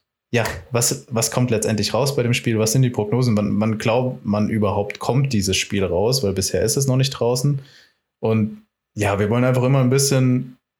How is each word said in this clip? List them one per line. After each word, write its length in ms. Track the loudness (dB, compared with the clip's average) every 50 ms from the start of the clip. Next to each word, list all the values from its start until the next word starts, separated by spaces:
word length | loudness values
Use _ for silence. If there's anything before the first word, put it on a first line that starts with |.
| _ _ _ _ _ -4
ja, 140 | -2 -2 0 -2 -4 -10 -10 -4
was, 340 | -2 0 0 0 -2 -4 -8 -6
was 180 | -4 -2 -2 -2
kommt 220 | 0 0 0 0
letztendlich 420 | 0 0 0 0 0 0 -2 0 0
raus 220 | 0 0 0 2
bei 80 | 2 2
dem 100 | 2 2
Spiel? 240 | 0 0 0 0 2
Was 140 | 0 2
sind 100 | 4 4
die 80 | 2 2
Prognosen? 480 | 2 0 -2 0 0 0 2 2 2 2
Wann, 220 | 2 0 0 0
wann 180 | 0 0 -2 -2
glaubt 480 | 0 0 0 2 0 -2 -4 -6 -4
man 240 | -2 0 0 0 0
überhaupt, 480 | 0 0 0 0 0 -2 -4 -4 -6 -10
kommt 340 | -4 0 0 0 0 2
dieses 260 | 0 0 0 0 0 -2
Spiel 260 | -2 -4 -2 -2 -2
raus? 380 | 0 0 0 0 0 0 0 0
Weil 100 | -2 -2
bisher 300 | -2 -2 -2 -2 0 0
ist 120 | 0 0 0
es 100 | 0 0
noch 100 | 0 0
nicht 140 | 0 -2
draußen. 480 | -2 -2 -2 0 0 0 0 0 -2 -2 -6 -12 -20 -20 -20 _ _ _ _ _ _ -6
Und 440 | -2 0 0 0 0 -2 -4 -12 -20 _ _ _ _ _ -6
ja, 240 | -4 -2 0 0 0
wir 100 | 0 0
wollen 140 | 2 2 2
einfach 200 | 2 2 2 2
immer 160 | 2 2 4
ein 100 | 4 4
bisschen 640 | 2 2 2 2 2 2 2 2 0 0 -2 -6 -14 _ _ _ _